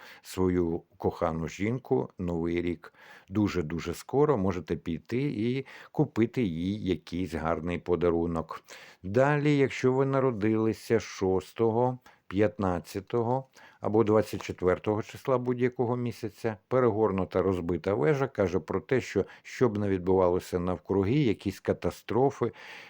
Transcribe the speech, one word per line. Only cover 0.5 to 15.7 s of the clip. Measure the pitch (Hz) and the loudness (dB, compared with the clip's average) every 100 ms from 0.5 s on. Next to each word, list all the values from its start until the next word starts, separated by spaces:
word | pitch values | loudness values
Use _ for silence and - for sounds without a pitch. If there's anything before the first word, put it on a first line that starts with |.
| 90 87 82 - - | 2 0 -2 -8 -6
кохану | 101 - 85 80 80 | -4 0 -2 -2 -6
жінку. | - 101 127 - 131 - - | -4 -4 -4 -2 -2 -2 -6
Новий | 87 87 85 85 | -6 -2 -2 -2
рік | 87 82 - - - - - | -2 -6 -10 -20 -20 -20 -6
дуже-дуже | 95 104 90 78 82 80 | 0 0 0 -4 -4 -6
скоро, | 82 - 131 147 131 | -8 -4 0 2 2
можете | 95 90 78 85 | 0 -2 -4 -6
піти | - 80 - 120 | -6 -8 -6 -4
і | 143 - 113 131 135 - - | -4 -2 -4 -4 -8 -16 -6
купити | - 143 - 113 - | -2 0 2 0 0
їй | 110 80 90 107 | -2 -2 -2 -2
якийсь | 95 80 - 85 90 | -2 -4 -4 -6 -4
гарний | 80 80 82 82 87 | -4 -2 -2 -2 -4
подарунок. | - 87 85 85 85 82 80 - - - - - | -2 0 2 2 0 -2 -6 -10 -16 -20 -20 -16
Далі, | 92 104 135 147 147 143 | -4 2 2 2 2 2
якщо | 131 - 127 | 2 2 2
ви | 127 135 | 2 2
народилися | 135 131 113 104 110 110 104 - 113 | 2 0 0 0 2 0 -2 0 0
шостого, | - - 95 92 - - 113 110 127 127 - - - | 0 -2 0 0 -2 -2 0 2 0 -2 -10 -20 -6
п'ятнадцятого | 92 104 - 98 87 - 101 98 120 113 131 131 - - - | 0 0 2 0 -2 -4 -10 -4 -2 0 -2 -4 -16 -20 -10
або | 107 107 | 0 2
двадцять | 107 107 107 95 | 4 4 2 -4
четвертого | - 95 90 87 - 104 | -8 -2 0 2 0 -2
числа | - 107 - 127 | -4 -8 -2 0
будь-якого | 123 123 123 | 0 0 0